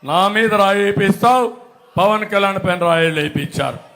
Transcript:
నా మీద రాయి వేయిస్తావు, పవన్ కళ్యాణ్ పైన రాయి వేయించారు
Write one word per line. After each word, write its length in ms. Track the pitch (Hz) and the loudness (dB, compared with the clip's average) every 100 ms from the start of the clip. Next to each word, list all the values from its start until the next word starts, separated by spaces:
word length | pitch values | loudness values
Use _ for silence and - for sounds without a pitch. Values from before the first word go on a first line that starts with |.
నా 180 | 139 160 190 | -2 0 2
మీద 180 | 208 226 214 | 2 0 2
రాయి 220 | 196 202 202 | 2 2 0
వేయిస్తావు, 580 | 202 196 190 233 254 240 - - _ _ - | 0 0 2 2 2 0 -6 -20 _ _ 0
పవన్ 260 | 190 214 214 | 0 0 -2
కళ్యాణ్ 280 | 208 196 190 | 0 0 -2
పైన 160 | 190 180 170 | -2 -2 0
రాయి 200 | 165 165 160 | 2 2 0
వేయించారు 640 | 147 151 143 - 135 117 - | -4 -4 -6 -4 -6 -6 -16